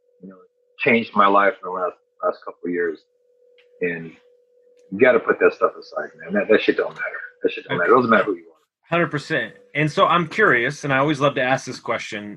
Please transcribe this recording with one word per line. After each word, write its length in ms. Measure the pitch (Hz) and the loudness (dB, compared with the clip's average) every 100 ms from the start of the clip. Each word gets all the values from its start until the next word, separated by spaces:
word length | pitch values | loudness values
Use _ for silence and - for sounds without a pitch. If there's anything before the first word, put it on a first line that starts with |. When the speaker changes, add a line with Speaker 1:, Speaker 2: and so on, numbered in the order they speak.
| _ _ | _ _
Speaker 1:
you 60 | 95 | -20
know, 80 | - _ _ _ - | -20 _ _ _ -4
changed 340 | 139 117 110 | 0 2 0
my 120 | 104 98 | 2 4
life 280 | 101 98 | 4 2
in 140 | - 90 | 0 -6
the 20 | |
last, 260 | 92 90 - _ - | -6 -6 -8 _ -6
last 160 | 90 - | -4 -4
couple 160 | - - 85 | -8 -12 -6
of 60 | |
years. 260 | 87 85 76 _ _ _ _ _ _ _ - | -2 -2 -4 _ _ _ _ _ _ _ -8
And 320 | 90 85 82 - _ _ _ _ _ _ - | -6 -6 -12 -18 _ _ _ _ _ _ -8
you 80 | 95 | 2
gotta 220 | 127 117 | 4 4
put 180 | - - | 2 2
that 140 | 90 | 2
stuff 180 | - 92 - | 2 -2 -2
aside, 320 | - - - - | -12 -10 -12 -14
man. 140 | 85 | -6
That, 140 | 101 - | -2 2
that 100 | 101 | 2
shit 160 | - - | 2 0
don't 180 | - | -2
matter. 260 | - - - - _ | -6 -12 -12 -16 _
That 100 | - | -6
shit 120 | - | -6
don't 140 | - - | -8 -2
matter. 140 | - | 4
It 40 | 127 | 4
doesn't 140 | 120 | 4
matter 140 | 107 | 2
who 120 | 98 87 | 2 -4
you 120 | - | -8
are. 400 | _ _ _ - | _ _ _ -4
Speaker 2:
Hundred 220 | 170 165 | -2 -2
percent. 440 | 147 - 151 110 - _ | -4 -4 -4 -6 -12 _
And 160 | 143 151 | -4 -2
so 160 | 196 165 | 2 2
I'm 200 | 170 160 | 2 0
curious, 580 | - 202 120 139 147 | 2 4 4 0 -4
and 80 | 143 | -2
I 60 | 131 | 0
always 220 | 147 139 | 0 2
love 140 | 143 135 | 0 0
to 60 | |
ask 220 | 127 131 - | -2 -2 -4
this 140 | 123 | -12
question. 560 | - 110 - 107 104 | -8 -8 -6 -10 -12